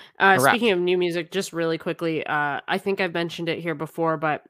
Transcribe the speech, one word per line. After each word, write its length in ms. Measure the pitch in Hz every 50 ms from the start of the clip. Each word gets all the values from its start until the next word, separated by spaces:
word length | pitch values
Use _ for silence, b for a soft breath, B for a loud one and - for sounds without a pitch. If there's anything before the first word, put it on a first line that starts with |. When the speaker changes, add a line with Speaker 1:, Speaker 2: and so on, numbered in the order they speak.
| B B B -
Speaker 1:
Uh, 160 | 185 196 190
Speaker 2:
A 40 | 180
wrap. 120 | 135 135 -
Speaker 1:
speaking 160 | 226 240 226
of 80 | 190 175
new 180 | 175 180 185 180
music, 320 | 180 175 165 175 160 165
just 200 | - 190 190 -
really 280 | - 165 170 165 165 160
quickly, 460 | - 185 160 - 170 165 160 147 -
uh, 340 | - 151 147 147 143 139 - -
I 100 | - -
think 240 | 190 - 202 196 196
I've 120 | 196 180 165
mentioned 360 | 170 170 170 - - 170 165
it 100 | 160 -
here 140 | 165 175 156
before, 440 | 143 160 151 - - 165 160 160
but 260 | 151 156 156 151 - _